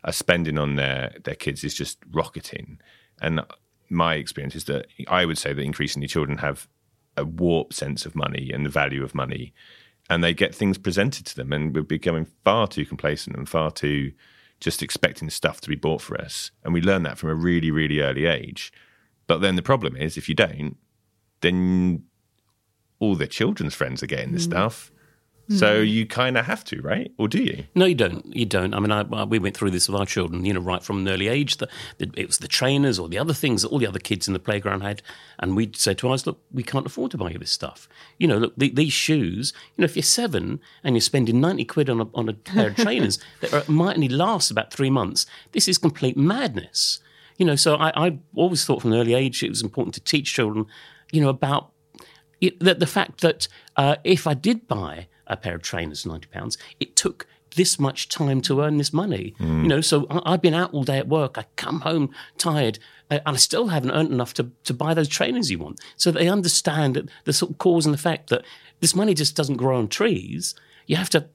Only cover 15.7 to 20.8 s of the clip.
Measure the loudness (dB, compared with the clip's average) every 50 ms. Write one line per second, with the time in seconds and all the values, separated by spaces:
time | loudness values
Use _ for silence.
15.7 | -4 -2 0 0 0 -2 -4 -8 -8 -8 -8 -8 -10 -10 -10 -12 _ _ _ -2
16.7 | 0 2 4 2 2 2 0 -4 -6 -6 -4 -2 -2 0 2 2 2 2 2 2
17.7 | 2 2 0 0 0 0 0 0 0 0 2 2 0 0 -4 -10 -12 -14 -14 -16
18.7 | _ _ _ _ _ _ _ _ _ _ _ 0 2 2 4 2 2 0 2 2
19.7 | 0 2 2 -4 -4 -4 -4 -4 -4 -6 -4 -2 2 2 2 2 2 -6 -8 -8
20.7 | -8 _